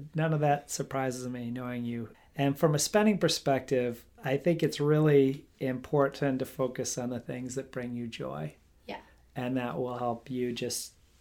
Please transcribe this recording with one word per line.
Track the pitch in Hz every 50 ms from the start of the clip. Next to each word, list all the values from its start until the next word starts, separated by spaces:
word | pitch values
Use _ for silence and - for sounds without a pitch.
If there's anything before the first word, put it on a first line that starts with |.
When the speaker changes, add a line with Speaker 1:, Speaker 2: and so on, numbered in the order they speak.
| 143 151 -
Speaker 1:
none | 156 160 160 156
of | 147
that | 151 147 143 143 - -
surprises | - - 131 - - 135 135 131 123 127 127 123
me, | 127 123 120 117
knowing | 120 127 127 123 123 123 120
you. | 120 120 117 113 - - - _ _ _
And | - 139 139 139 -
from | 175 160 151
a | 147
spending | - - - 208 214 220 208 170
perspective, | - 156 - - - 143 139 127 131 - 139 127 123 123 117 - - - _ - -
I | 139 135 143
think | - 175 170 - 165
it's | 143 - -
really | 147 147 151 151 156 156 147 143 135 135 139 143 - - _ -
important | - 131 127 127 - - - 147 139 139 143 - 147 139 131 131
to | 131
focus | - - - 131 123 123 - 123 - -
on | 127 123 123
the | 127 117
things | - - 131 123 127 127 127
that | 135 135 - -
bring | 131 123 123 120
you | 120 120
joy. | 117 117 - 139 131 139 147 156 151 - _ _ _ _ _ _
Speaker 2:
Yeah. | - - - - - - _ _ _ _
Speaker 1:
And | 139 123 123 131 131
that | 120 120 - -
will | 131 123 123 120
help | 123 120 117 120 - -
you | 131 123 123 123 117
just | - 127 123 - - - - - _ _ _ _ _